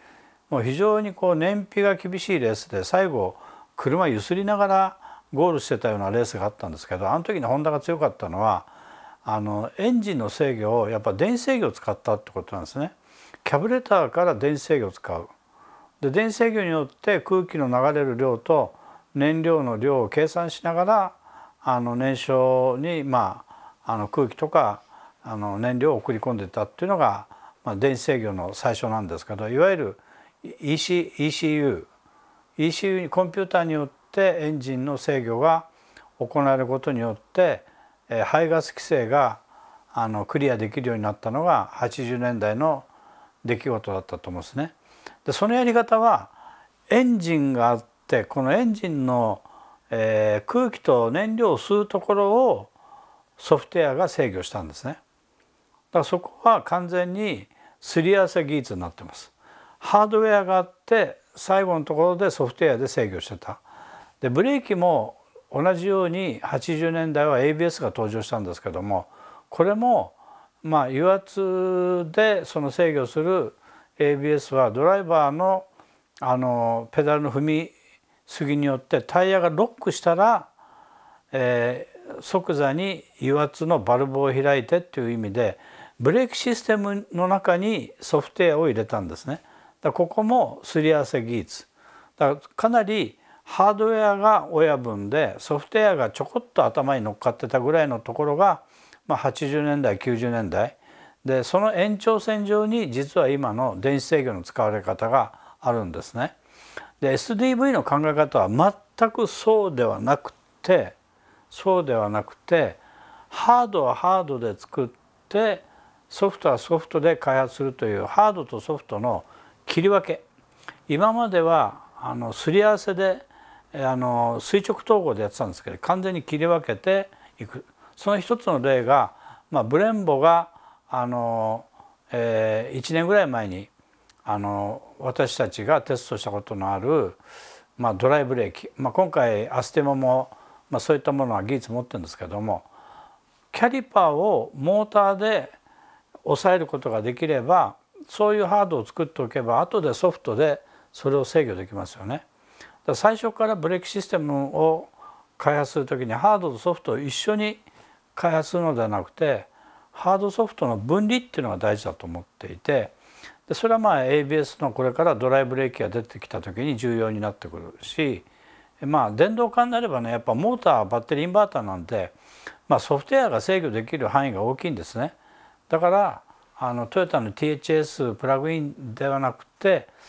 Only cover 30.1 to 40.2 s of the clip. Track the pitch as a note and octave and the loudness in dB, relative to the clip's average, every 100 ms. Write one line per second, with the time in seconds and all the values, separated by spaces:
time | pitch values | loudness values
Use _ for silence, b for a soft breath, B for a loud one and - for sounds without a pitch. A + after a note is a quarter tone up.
30.1 | b b _ - - C#3+ D#3 - F3 E3+ | b b _ -20 -10 -4 -2 0 -2 -2
31.1 | - D3+ D3 D#3 D3+ C#3 F2 - _ _ | -2 -4 0 0 0 0 -2 -8 _ _
32.1 | b b b b - D#3+ - G3 F#3 E3+ | b b b b -2 -2 0 -2 -2 -2
33.1 | F#3 F3+ G3 F#3 F3+ E3 D#3 C#3 _ _ | 0 0 -2 0 0 0 -2 -4 _ _
34.1 | G3+ F#3+ E3 D3+ D3+ B2+ B2+ C#3 C3+ - | 2 2 2 -2 -4 -6 -4 -4 -4 -2
35.1 | C3+ A2+ A#2 D#3+ D#3+ - b b b b | -2 -2 2 2 2 -2 b b b b
36.1 | - A#2+ D3 C#3 C3 B2 C3 D3+ B2 A#2 | -10 -4 0 2 2 0 -2 -2 -2 -4
37.1 | G#2+ _ - F3 A#2 b b b b - | -6 _ 2 2 0 b b b b -6
38.1 | A2+ G2+ D3+ E3 D#3+ - - - D3 A2+ | -2 2 2 4 0 -2 -10 0 0 2
39.1 | C#3+ B2 - _ B B B B A#2+ A2+ | 2 2 -2 _ B B B B -4 -2
40.1 | G#2+ | -4